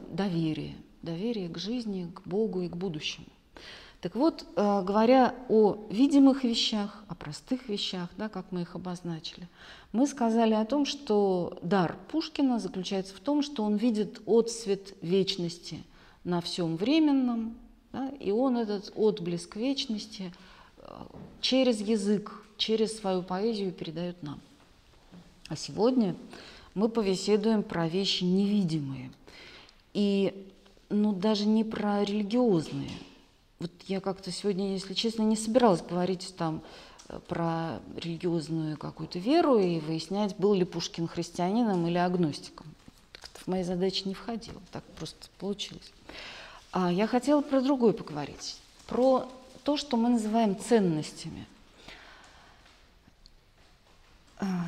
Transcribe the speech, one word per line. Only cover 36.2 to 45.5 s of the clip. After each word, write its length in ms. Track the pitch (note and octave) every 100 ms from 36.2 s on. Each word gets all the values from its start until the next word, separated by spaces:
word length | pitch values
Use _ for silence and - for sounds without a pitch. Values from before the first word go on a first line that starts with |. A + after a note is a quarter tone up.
| - -
там, 240 | E3 D#3 - - - - -
э, 120 | - -
про 520 | E3+ E3 E3 E3 A2 - -
религиозную 840 | E3+ E3 F3+ E3+ D3+ D#3+ D#3 D3+
какую-то 400 | D3 - D#3+ F3+
веру 380 | G#3 E4 D#4+ A3+
и 220 | F#3 E3
выяснять, 560 | D3+ D#3+ - G3 G#3 F#3
был 160 | G3
ли 120 | G3 F3
Пушкин 420 | E3+ - - E3
христианином 800 | F3 E3+ - F3+ A3 A3+ F3+ E3+
или 100 | F3
агностиком. 720 | F3+ F3+ D#3+ - - - - - - - _
Как-то 260 | - - -
в 80 | -
мои 160 | F#3
задачи 400 | F3 F3+ F#3+ - F#3+
не 80 |
входило, 480 | F#3+ - A3+ - - F3+
так 120 | - - -
просто 300 | D#3 - - -
получилось. 520 | F#3+